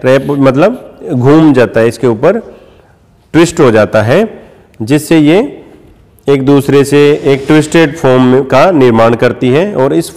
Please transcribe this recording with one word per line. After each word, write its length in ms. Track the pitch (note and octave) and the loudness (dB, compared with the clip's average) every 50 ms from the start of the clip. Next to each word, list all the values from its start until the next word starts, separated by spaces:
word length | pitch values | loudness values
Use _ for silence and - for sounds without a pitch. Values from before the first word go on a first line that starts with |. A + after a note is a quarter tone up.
| - | -2
रैप 220 | B2+ C3 C#3 C#3 C#3+ | 0 0 0 -2 -4
मतलब 720 | D3 C#3+ C3+ C3+ B2+ C#3 E3+ G#3+ B3 - - - - - - - D#3+ | -4 0 0 0 2 2 0 0 -2 -6 -12 -20 -20 -18 -12 -8 -6
घूम 400 | B2+ A#2+ C3+ D3 D#3+ D#3+ D#3 C3+ | -2 2 2 4 4 4 2 2
जाता 260 | B2+ A#2 G#2 - A#2 | 2 0 0 0 0
है, 80 | A2+ | -2
इसके 200 | A#2 A#2 - C3+ | -2 -2 -2 -2
ऊपर 320 | B2 A2+ G#2+ C3+ E3 G#3 A3+ - - - - - _ _ _ _ _ _ _ _ _ _ _ _ _ - | -4 -2 0 -2 -2 -2 -2 -8 -12 -20 -20 -20 _ _ _ _ _ _ _ _ _ _ _ _ _ 0
ट्विस्ट 260 | D3+ E3+ E3 - - | 0 0 0 0 0
हो 120 | D3+ B2 | 2 2
जाता 300 | G#2+ A2 G#2 G2 - A2 | 2 2 0 0 0 -2
है, 400 | G#2 A2 C#3 F#3 A3+ A3 - - - - - - _ _ _ - | 0 0 0 0 -2 -4 -8 -14 -20 -20 -20 -20 _ _ _ -12
जिससे 360 | A2+ A2 C#3+ D3+ C#3+ - E3+ | -4 -2 -2 -2 0 0 0
ये 420 | D#3+ D3+ D3 E3 G3+ B3+ D4 - - - - - - - - _ _ _ _ _ _ _ C#3 | 2 2 2 2 0 -2 -4 -8 -16 -20 -20 -20 -20 -20 -20 _ _ _ _ _ _ _ -2
एक 160 | C#3+ C3+ C3 | -2 0 0
दूसरे 380 | C3+ C#3+ C#3 B2+ - C3+ C#3+ C3+ | 0 0 0 2 2 0 0 2
से 380 | - D3 C#3+ C#3+ C#3+ D3 D3 - | 2 2 2 2 2 0 0 -2
एक 200 | C#3+ C#3 C3+ - | -2 -2 -2 0
ट्विस्टेड 480 | - D3+ D#3 D3+ - - E3+ E3 D3 C#3 | 0 0 0 0 0 0 0 0 0 -2
फॉर्म 480 | - - C3 B2+ B2+ B2+ B2+ B2+ C3+ C#3 | -2 0 0 2 2 2 2 2 0 0
का 280 | C3 C3+ C3 D3+ F#3+ | 0 0 2 2 2
निर्माण 440 | F#3 D3 B2+ B2 A2+ A2+ A2+ A2+ A#2 | 2 2 2 2 2 2 2 0 0
करती 340 | A2+ B2+ B2 - - C3+ B2 | 0 -2 -2 -2 -2 -2 -2
है। 260 | B2+ D3+ F#3 G#3 G#3 | 0 0 -2 -2 -2
और 180 | - C3 C#3 D3+ | -4 -2 -2 -2
इस 180 | E3+ E3 - - | -4 -6 -6 -4